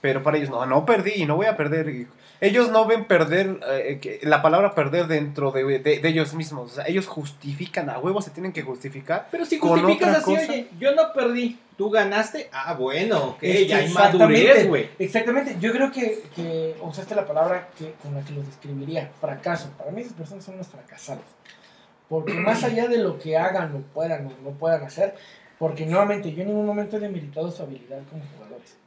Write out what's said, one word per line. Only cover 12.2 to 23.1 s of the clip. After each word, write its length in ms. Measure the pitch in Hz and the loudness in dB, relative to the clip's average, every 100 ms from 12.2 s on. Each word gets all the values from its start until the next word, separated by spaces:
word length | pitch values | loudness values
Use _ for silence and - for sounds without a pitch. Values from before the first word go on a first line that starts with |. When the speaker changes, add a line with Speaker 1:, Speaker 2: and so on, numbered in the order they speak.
| 220 311 - | -2 -4 -10
Speaker 2:
ah, 220 | 135 135 | -8 -6
bueno, 560 | 117 131 151 208 190 131 | -4 -2 0 0 0 0
ok, 120 | - | -4
Speaker 3:
Es 140 | 175 190 | 0 4
que 100 | 190 | 4
Speaker 2:
ya 100 | 202 | 4
hay 80 | - | 2
Speaker 3:
exactamente, 540 | 180 175 175 165 220 | 6 6 8 8 8
Speaker 2:
madurez, 240 | - 302 190 | 10 8 8
güey". 200 | 147 110 - | 2 -2 -4
Speaker 3:
exactamente, 560 | 185 226 233 254 277 185 | -2 0 2 0 0 -2
yo 140 | 208 | -2
creo 180 | 247 269 | 2 0
que, 320 | 262 233 214 - - | 0 -4 -4 -8 -10
que 400 | 165 160 160 160 | -6 -4 -4 -6
usaste 360 | 151 156 196 208 | -10 -10 -4 -4
la 100 | 147 | -2
palabra 420 | 151 165 180 175 - | 0 2 0 -4 -14
que, 180 | 156 - | -16 -14
con 140 | 147 | -10
la 60 | 143 | -10
que 100 | 139 | -8
los 120 | 143 139 | -10 -10
describiría, 640 | - 143 139 139 165 139 - | -14 -12 -10 -6 -6 -8 -8
fracaso. 500 | 147 139 - 170 143 - | -8 -6 -6 -6 -8 -12
Para 140 | 139 | -10
mí 120 | 190 | -10
esas 100 | 240 | -12
personas 320 | - 160 196 | -14 -16 -14
son 100 | 185 | -16
unos 140 | 185 180 | -16 -16
fracasados. 560 | - - - - 131 - _ _ - _ _ _ _ _ | -18 -20 -20 -14 -14 -16 _ _ -20 _ _ _ _ _
Porque 260 | 160 151 | -6 -4
<clears throat> 0 | |
más 280 | 165 190 233 | -2 0 0
allá 240 | 240 226 240 | 0 0 0
de 120 | 240 | 0
lo 200 | 196 | 0